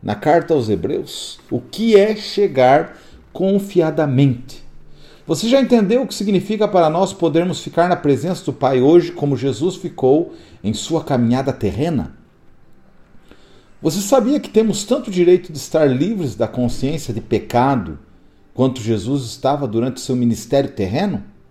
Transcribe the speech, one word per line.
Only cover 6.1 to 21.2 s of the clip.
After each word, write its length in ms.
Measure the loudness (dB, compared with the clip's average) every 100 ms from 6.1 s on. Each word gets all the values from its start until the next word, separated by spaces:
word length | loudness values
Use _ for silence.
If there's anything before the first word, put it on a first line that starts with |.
significa 540 | -4 0 0 0 -2 2
para 200 | 4 2
nós 240 | 2 -2
podermos 480 | 0 0 0 0 -4
ficar 280 | -6 0 0
na 80 | 2
presença 480 | 2 0 0 -6
do 80 | -6
Pai 280 | -2 0 2
hoje 300 | 6 6 4
como 260 | -4 -4 -2
Jesus 380 | -2 -2 -4
ficou 580 | -4 -12 -2 2 2 0 -10 -20 -10
em 100 | -6
sua 300 | -6 -4 -6
caminhada 500 | -2 0 2 0 -2
terrena? 640 | -2 -4 -2 -2 -2 -6 -12 _ _ -20 -20 -20 -20 -20 _ -20 -20 -20 -20 -20 -20 _ -6
Você 180 | -4 -4
sabia 380 | 2 2 2 -2
que 120 | 0
temos 340 | 0 0 -2
tanto 260 | -2 -4 -2
direito 400 | 2 4 4 2
de 80 | -12
estar 280 | -4 2 2
livres 500 | 2 0 -2 -6 -4
da 100 | -4
consciência 680 | -2 -2 -2 -4 -4 -6
de 80 | -8
pecado 800 | -2 -4 0 0 2 0 -2 -12 -16 -20 -20 _ _
quanto 260 | 0 0 0
Jesus 440 | -2 -2 -2 -4
estava 420 | -6 -4 -2 -2 -2
durante 340 | -2 -2 -6
seu 140 | -4
ministério 560 | 0 0 -2 -2 -2 -2
terreno? 640 | -4 -4 -2 -2 -4